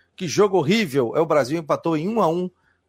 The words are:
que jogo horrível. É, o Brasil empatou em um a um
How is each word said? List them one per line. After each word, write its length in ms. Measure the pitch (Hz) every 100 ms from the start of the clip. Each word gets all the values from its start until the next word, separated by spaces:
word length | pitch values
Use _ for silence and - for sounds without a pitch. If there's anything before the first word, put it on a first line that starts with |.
| _
que 140 | - 175
jogo 300 | 120 202 185
horrível. 560 | 143 226 180 135 117 -
É, 60 |
o 40 | 160
Brasil 320 | 151 123 165
empatou 380 | 151 151 170 156
em 100 | 180
um 160 | 226
a 60 | 165
um 220 | 175 185 _ _ _